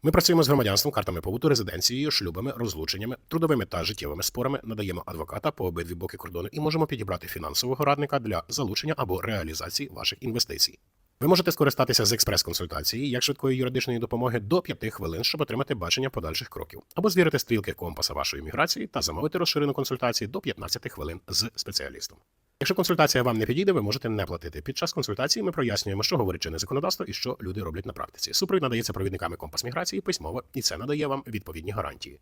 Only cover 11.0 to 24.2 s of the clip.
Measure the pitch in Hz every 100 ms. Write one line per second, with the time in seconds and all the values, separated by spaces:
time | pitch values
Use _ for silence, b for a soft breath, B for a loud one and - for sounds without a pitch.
11 | _ _ 143 180 175 - 143 - 131 117
12 | 107 113 - 95 - 85 87 80 78 113
13 | 143 123 - 135 135 131 127 131 127 120
14 | 120 117 123 117 104 180 - - 110 -
15 | 82 82 120 156 151 117 139 117 85 -
16 | 135 - 78 78 - - - - _ -
17 | 202 180 160 135 - 113 98 82 85 78
18 | - 69 71 71 78 - 165 - 220 -
19 | - 156 151 185 175 151 143 135 131 127
20 | 123 113 104 196 139 - 85 - - -
21 | 73 82 - - 113 - - 101 67 60
22 | - - _ _ _ _ 139 190 180 170
23 | 151 131 123 110 107 131 196 170 104 104
24 | 117 107